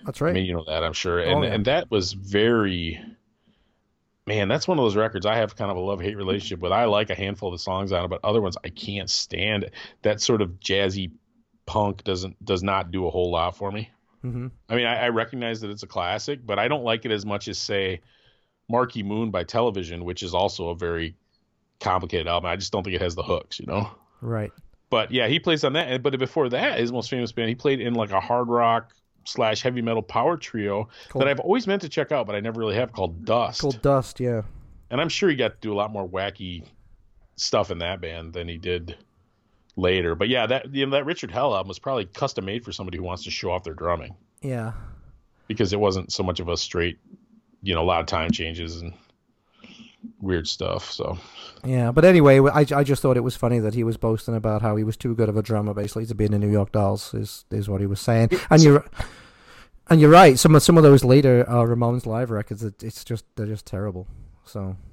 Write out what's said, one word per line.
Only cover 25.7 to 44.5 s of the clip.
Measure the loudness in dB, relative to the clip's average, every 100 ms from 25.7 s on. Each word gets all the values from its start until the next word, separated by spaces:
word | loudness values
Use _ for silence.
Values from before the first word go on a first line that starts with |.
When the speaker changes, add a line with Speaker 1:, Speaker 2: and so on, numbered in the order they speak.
Speaker 2:
that. | -2 -2 -2
But | -2 -2
before | -2 -2 -2
that, | -2 -2 -2
his | -2
most | -4 -6
famous | -6 -4
band, | -4 -4
he | -2
played | 0 0
in, | -2
like, | -2 -2
a | -2
hard | 0 0 0
rock | 2 4 2 -2 _ _ _ -10
slash | -2 0 0
heavy | -2 -2
metal | -2 -2
power | -2 0 0 -2
trio | -6 -6 -4 -4 -6 -12 -8
Speaker 1:
Cool. | -2
Speaker 2:
that | 0
I've | 0
always | 0 0 0
meant | -4
to | -4
check | -4 -2
out, | -2 -2
but | -6
I |
never | -6 -4
really | -2 -2
have, | -2
called | -4 -6 -4 -2
Dust. | 0 0 -2
Speaker 1:
Called | -4 0
Dust, | 0 0 -2 -6
yeah. | -4 -4 -6 -14 -20 -20 -8
Speaker 2:
And | -4
I'm | -2
sure | 0 0
he | 2
got | 0 -2
to |
do | -4
a | -2
lot | -4
more | -4 -6
wacky | -4 -6 -6 -12 -12 -16 _ -20 -20 _ _ _ -10
stuff | -2 -2 -2
in | -4
that | -6 -8
band | -10 -12 -12
than | -10 -10
he | -8
did | -6 -6 -6 -16 _ _ _ _ _ _ _ -4
later. | 0 0 0 -2
But | 0
yeah, | 0 0
that, | -2 -4
you | -4 -2
know, |
that | 0 -2
Richard | -6 -8
Hell | -4 -2 -2
album | -4
was | -10
probably | -6 -4 -6
custom | -6 -6 -4 -8
made | -8
for | -10
somebody | -12 -10 -10
who |
wants | -8 -10
to | -10
show | -8 -4
off | -6
their | -6
drumming. | -6 -4 -4 -6 -18 _ _
Speaker 1:
Yeah. | -8